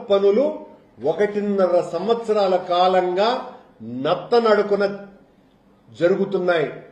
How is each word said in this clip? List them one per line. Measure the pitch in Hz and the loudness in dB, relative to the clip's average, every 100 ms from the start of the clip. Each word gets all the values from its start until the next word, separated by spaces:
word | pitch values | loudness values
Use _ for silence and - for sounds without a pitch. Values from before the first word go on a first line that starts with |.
| - | 0
పనులు | 196 196 208 302 302 - - _ - | 2 4 2 0 -4 -12 -20 _ -6
ఒకటిన్నర | 123 160 202 202 202 196 180 175 160 | -4 -2 -2 -2 -2 0 2 0 -2
సంవత్సరాల | 170 196 233 220 214 190 180 | -4 -2 -2 0 0 0 0
కాలంగా | - 175 185 185 180 180 220 254 - - - - | 0 2 2 2 0 0 0 -2 -8 -18 -20 -20
నత్తనడుకున | 110 123 143 180 - 240 226 208 202 202 196 - - - _ _ _ _ _ _ _ 113 | -12 -6 -2 -2 0 2 4 4 2 0 -2 -4 -16 -20 _ _ _ _ _ _ _ -2
జరుగుతున్నాయి. | 170 185 196 190 180 170 139 - - | 0 0 -2 -2 0 0 -2 -6 -20